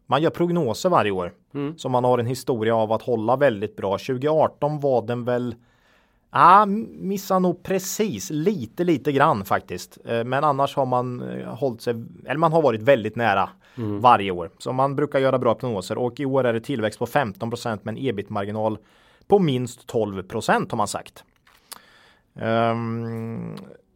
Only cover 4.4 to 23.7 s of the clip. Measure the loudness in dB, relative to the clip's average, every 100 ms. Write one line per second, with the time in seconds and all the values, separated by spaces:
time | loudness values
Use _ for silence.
4.4 | 2 0 -4 -2 0 0 0 -4 -2 -2
5.4 | -2 -8 _ _ _ _ _ _ _ 6
6.4 | 8 8 6 0 -6 -8 -6 -6 0 2
7.4 | 2 0 -4 -4 -4 -4 -4 -4 -6 -2
8.4 | -2 -2 -6 -2 0 0 0 4 4 2
9.4 | 0 -2 -2 -10 -10 -14 -4 -4 -2 0
10.4 | 0 0 0 0 0 -2 -2 -6 -10 -10
11.4 | -10 -6 -4 -4 -6 -6 -10 -16 -8 0
12.4 | 2 4 4 4 4 4 2 0 2 2
13.4 | 0 -4 _ -8 -6 4 6 6 4 -4
14.4 | -8 -10 -6 0 0 0 0 2 2 2
15.4 | 2 0 -2 -6 -4 -4 -4 -4 -2 0
16.4 | 2 0 -2 -2 -2 -2 -4 -2 -4 -6
17.4 | -8 -6 -6 -8 -8 -6 -6 -6 -6 -6
18.4 | -6 -4 -4 -4 -10 _ _ _ 2 2
19.4 | 4 0 -4 -10 -6 -2 -2 -4 -6 -4
20.4 | 0 0 0 -4 -4 -6 -12 -20 -20 _
21.4 | _ _ _ -20 -20 _ _ _ _ -6
22.4 | 0 2 2 0 -4 -6 -6 -8 -8 -8
23.4 | -10 -12 -18